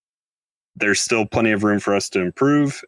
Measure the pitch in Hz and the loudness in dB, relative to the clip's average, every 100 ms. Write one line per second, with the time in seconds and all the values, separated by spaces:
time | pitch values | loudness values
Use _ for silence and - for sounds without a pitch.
0 | _ _ _ _ _ _ _ - 104 95 | _ _ _ _ _ _ _ -4 0 0
1 | - 117 104 - 113 104 104 104 104 101 | 0 -2 0 0 0 2 2 0 0 -2
2 | - - 180 - 139 147 143 - | 0 -4 -4 0 2 2 0 -4